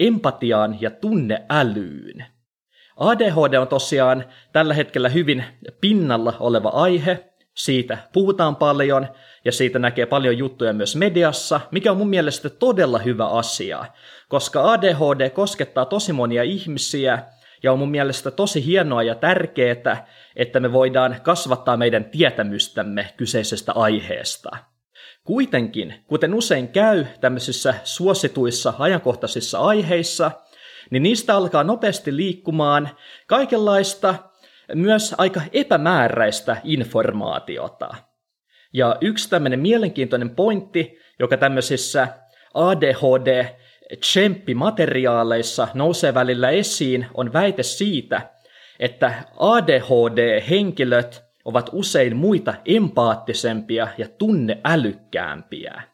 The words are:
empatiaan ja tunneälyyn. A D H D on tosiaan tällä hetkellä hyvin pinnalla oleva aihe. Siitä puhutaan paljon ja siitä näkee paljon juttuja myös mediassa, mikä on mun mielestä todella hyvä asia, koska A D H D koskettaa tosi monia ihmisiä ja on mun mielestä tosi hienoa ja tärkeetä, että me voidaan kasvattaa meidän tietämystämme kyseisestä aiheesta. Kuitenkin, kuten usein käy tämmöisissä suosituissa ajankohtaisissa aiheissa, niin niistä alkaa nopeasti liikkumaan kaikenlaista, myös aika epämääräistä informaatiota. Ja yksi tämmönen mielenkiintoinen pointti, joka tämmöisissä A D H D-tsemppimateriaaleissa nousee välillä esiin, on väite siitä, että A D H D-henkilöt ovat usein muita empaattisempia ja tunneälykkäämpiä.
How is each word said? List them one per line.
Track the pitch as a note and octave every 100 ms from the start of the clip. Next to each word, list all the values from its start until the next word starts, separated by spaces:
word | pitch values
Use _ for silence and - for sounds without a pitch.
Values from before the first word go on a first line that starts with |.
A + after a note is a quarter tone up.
empatiaan | G#3+ A3+ C#3 - A#2+ G#2+ G#2+ G2+
ja | G#2+
tunneälyyn. | - G#3 G#3+ A2+ G#2+ - D3 B2 G#2 F2+ C#2+ G1+ - - _ _ _ _ _ _ -
A | E3 A3+
D | A3+
H | D#3 C#3+
D |
on | C3 C3
tosiaan | C3+ - C#3+ B2+ C3 B2+ - _
tällä | D#3 D#3
hetkellä | D3+ D3 - B2
hyvin | D#3 D3+ C3+ A#2+ - - -
pinnalla | G3 G#3+ D#3 A#2 A2+ -
oleva | A#2+ A#2 G#2+
aihe. | C3+ F3+ F3 D#3+ F3+ - _ _
Siitä | - - C3 B2 A2+ -
puhutaan | F#3+ G3 F#3+ D#3+ C#3+
paljon | D3 C#3+ C#3+ C3+ C3+ - - -
ja | A#2+
siitä | A#2+ B2+ B2
näkee | B2 B2 A#2
paljon | C#3 C3 A#2+
juttuja | C3+ C3 A#2
myös | G#2+ B2 D3+
mediassa, | G3 F3 D#3+ C#3+ - D3 -
mikä | F3+ G#3
on | F#3+
mun | G3+
mielestä | F#3+ D3+ C3+ D3
todella | - B3+ G3 D3 A#2
hyvä | A2+ A2+ A2+
asia, | A2+ A#2 - F#2+ C#2+ - _ - - -
koska | C#3 - D3 D#3+
A | A3+
D | F#3+
H | D3+ D3+ C#3
D | C3+
koskettaa | F#3 G3+ - C#3 -
tosi | C3 G3+ G3
monia | C#3+ A#2 A#2
ihmisiä | B2 F#3+ F3+ C#3 - C#3+ C3 A#2+ - _ _ _
ja | C3
on | C3
mun | C#3+
mielestä | D3 C#3 C3 C#3
tosi | - G3 D#3
hienoa | C3+ F#3+ D#3 A#2+
ja | A#2
tärkeetä, | A2+ D#3+ F#3 E3 - B2 A#2+ C3 G2+ - - - -
että | A#2+ C3
me | B2
voidaan | B2+ C3 C3 B2+ A#2+
kasvattaa | - F3 C#3 B2 - A#2+
meidän | A#2+ A2
tietämystämme | G#2+ D3+ D3 B2 G#2 G2+ - - G#2 G2+ G2+ -
kyseisestä | A#2 A#2+ G#2+ G#2 -
aiheesta. | A2+ A2 G#2+ - F2+ - - - - _ _ _ _ - -
Kuitenkin, | - A3+ C4+ C3+ A2+ A2+ F2 - -
kuten | D3+ D#3+
usein | G#3+ A3+ D3 B2
käy | F#3+ A3 G3 C3 -
tämmöisissä | C3 B2+ B2 B2+ C#3 A2+
suosituissa | - - F#3 F#3+ C3+ - A#2+ A#2 B2+ A#2
ajankohtaisissa | D3+ F3+ B2+ A2 A2 A#2+ - G2
aiheissa, | D#3+ G#3+ E3 F3 E3 - D#3+ - _ _ - - -
niin | C3
niistä | E3 A3+ - G3+
alkaa | F3+ D#3+
nopeasti | D3+ A3+ G#3+ - D3+ C#3
liikkumaan | F#3+ F3+ - D#3 D3 D3 D3 - - - -
kaikenlaista, | B3 C4+ A3+ G#3 G3 G3 - G3 F3 - _ _ _ -
myös | D#3 F#3+ G#3+ G#3+ -
aika | F#3 F#3+ D#3
epämääräistä | C#4 C#4 E3+ D#3 F3 A#2 - G#2+ - - G#2+
informaatiota. | - D3+ A2+ A#2 A2 G#2 G#2 C2 - D#2+ - - - - _ _ _ _ _ _ _
Ja | B2+ A#2+ A2+
yksi | G3 G#3+ -
tämmönen | F3 C#3 B2+
mielenkiintoinen | E3+ A#3 G3+ - B2+ B2+ A#2+
pointti, | A#2+ G#3 G3+ F#3+ E3+ D#3+ - _ -
joka | B2 C3
tämmöisissä | C#3 C3+ B2+ C3 - C#3 C3 - _ _ _
A | - F3 F#3+
D | C#3+
H | B2 C3+ B2+
D-tsemppimateriaaleissa | C3 B2+ A#2+ - _ _ - - - F#3 G3+ F3 - B2 F3+ A3 D#3+ C3 B2+ A#2 A#2 A#2 A2+ - A#2
nousee | B2+ D3+ E3+ D3+
välillä | B2+ B2+ B2 B2+
esiin, | F3 - - C3+ B2+ A#2+
on | - A#2+
väite | D3 G3 F#3+
siitä, | A#2+ - G#3 D3+ - G#2 - _ _ _ - -
että | B2 - B2+ A2+ - -
A | F#3+ A#3 D#3+
D | C3
H | G#2+ B2 A#2 A2+
D-henkilöt | A#2 G#2+ G#2+ F#3+ G3+ D#3 B2+ A#2+ A#2+ - _ _
ovat | A#2+ A#2+ A#2+
usein | G#3+ G3 D#3 B2+ A#2
muita | F#3 F#3+ - G#2
empaattisempia | - A3 F3+ - A#2 A2 - A2+ A#2 A2 G#2+ A2+ A2 -
ja | G#2+
tunneälykkäämpiä. | - A3 F#3+ A2+ A2+ C#3+ E3 A2 G2 - F2 F2 C#2+ - - - - -